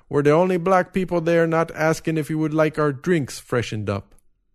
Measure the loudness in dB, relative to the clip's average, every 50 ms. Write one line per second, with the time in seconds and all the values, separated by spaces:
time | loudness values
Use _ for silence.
0 | _ -4 -2 0 2 4 4 4 4 2 0 0 2 2 2 2 2 0 -2 -4
1 | -2 -2 -2 -2 0 2 2 2 2 2 2 0 0 -2 -2 -2 0 0 0 0
2 | -2 -4 -4 -2 -4 -4 -4 -4 -2 -2 0 0 0 0 0 -2 -2 -2 -2 -4
3 | -2 -2 0 0 -2 -4 -8 -14 -8 -4 -4 -2 -2 -4 -6 -6 -6 -4 -6 -6
4 | -8 _ -20 -20 _ _ _ _ _ _